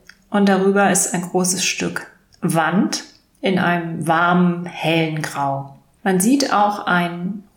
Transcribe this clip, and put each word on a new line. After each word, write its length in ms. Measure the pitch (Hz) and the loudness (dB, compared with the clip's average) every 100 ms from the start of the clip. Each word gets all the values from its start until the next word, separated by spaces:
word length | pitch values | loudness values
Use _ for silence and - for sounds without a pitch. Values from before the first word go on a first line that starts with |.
| - - _ | -20 -20 _
und 180 | 208 202 | 2 4
darüber 420 | 190 196 202 196 | 4 4 4 2
ist 220 | 180 - | 2 -2
ein 80 | 175 | -4
großes 420 | 180 180 180 180 | -4 -2 -2 -2
Stück 480 | - - 175 - - _ _ _ | -4 -4 -6 -6 -12 _ _ _
Wand 640 | 175 160 156 180 - - - - _ _ | -2 0 2 2 0 -2 -12 -20 _ _
in 160 | - 180 | -2 0
einem 480 | 175 175 165 165 156 | 0 0 -2 -4 0
warmen, 580 | 165 175 180 180 175 | 2 4 4 4 0
hellen 560 | 175 - 156 165 160 156 | -6 -6 -2 0 0 -2
Grau. 560 | - 143 139 139 139 - _ _ | -6 -4 -4 -4 -8 -16 _ _
Man 160 | 196 185 | -2 0
sieht 320 | 214 277 269 | 2 2 2
auch 360 | 196 208 208 - | 2 2 0 -2
ein 580 | 175 175 175 180 214 - | 0 0 -4 -8 -8 -8